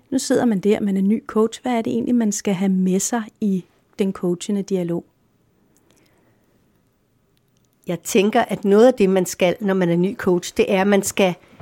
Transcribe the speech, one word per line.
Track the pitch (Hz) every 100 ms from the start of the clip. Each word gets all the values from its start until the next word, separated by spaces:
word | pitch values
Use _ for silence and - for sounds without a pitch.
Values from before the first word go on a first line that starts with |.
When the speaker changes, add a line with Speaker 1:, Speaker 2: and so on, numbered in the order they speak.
| _
Speaker 1:
nu | 262
sidder | - - 247
man | 202
der, | 202 208
man | 208 190
er |
ny | 196 220 -
coach, | 220 220 -
hvad | 254
er | 240
det | 226
egentlig, | 240 226 247
man | 220
skal | 202 -
have | 180 196
med | 185 185 185
sig | - 240 214 _
i | 214 190 - _ _ -
den | 196
coachende | 190 180 175 - 202
dialog? | 190 190 175 170 - _ _ _ _ _ _ _ _ _ _ _ _ _ _ _ _ _ _ _ _ _ _ _ _ _ _ _ -
Speaker 2:
Jeg | 170
tænker, | - 220 202 233
at | - 196 202
noget | 202 247
af |
det, | 247 196
man | 190 180
skal, | - 180 -
når | 202
man | 190 175
er | 170
ny | 185 247
coach, | - 180 - -
det | 220
er, | 196
at | 196
man | 202
skal | 202 - 190 175 _ -